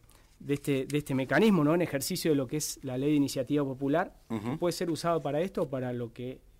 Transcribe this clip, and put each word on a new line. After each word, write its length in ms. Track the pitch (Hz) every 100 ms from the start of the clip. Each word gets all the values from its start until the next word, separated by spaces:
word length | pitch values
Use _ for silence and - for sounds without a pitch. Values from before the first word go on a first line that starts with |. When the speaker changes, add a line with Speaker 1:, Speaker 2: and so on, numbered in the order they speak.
| _ - - -
Speaker 1:
de 160 | 135
este, 320 | 143 - 135 135
de 120 | 147
este 160 | -
mecanismo, 500 | 131 131 135 220 190
¿no? 100 | 147
En 80 | 175
ejercicio 480 | 160 139 127 180 170
de 60 | 143
lo 100 | 123
que 120 | 151
es 200 | - -
la 140 | 135 127
ley 140 | 143
de 60 | 151
iniciativa 480 | 139 139 123 147
popular, 500 | 135 131 139 151 190 - -
Speaker 2:
Ujú. 220 | 113 107
Speaker 1:
que 40 | 156
puede 140 | 175
ser 180 | 165 180
usado 300 | 156 170 165
para 180 | 147 143
esto 220 | 185 202
o 60 | 156
para 240 | 131 127
lo 200 | 123 117
que 240 | - 123 131 - -